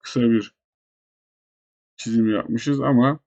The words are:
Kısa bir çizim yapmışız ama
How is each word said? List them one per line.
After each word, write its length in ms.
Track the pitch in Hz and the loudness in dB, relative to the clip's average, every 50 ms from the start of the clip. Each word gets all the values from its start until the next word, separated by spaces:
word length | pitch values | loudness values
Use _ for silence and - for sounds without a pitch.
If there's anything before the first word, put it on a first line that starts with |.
| _ | _
Kısa 180 | - - 131 | -6 -2 0
bir 340 | 120 117 113 110 104 - _ _ _ _ _ _ _ _ _ _ _ _ _ _ _ _ _ _ _ _ _ _ _ _ _ _ _ _ _ | 2 2 2 2 0 -4 _ _ _ _ _ _ _ _ _ _ _ _ _ _ _ _ _ _ _ _ _ _ _ _ _ _ _ _ _
çizim 340 | - - 117 113 113 113 110 | -12 -8 -2 0 0 2 2
yapmışız 500 | 107 101 - - - 117 - 143 143 139 | 0 -2 -4 -4 -6 -4 -2 -2 -2 -2
ama 400 | 139 135 139 120 123 135 151 156 _ | 0 2 4 4 4 2 0 -2 _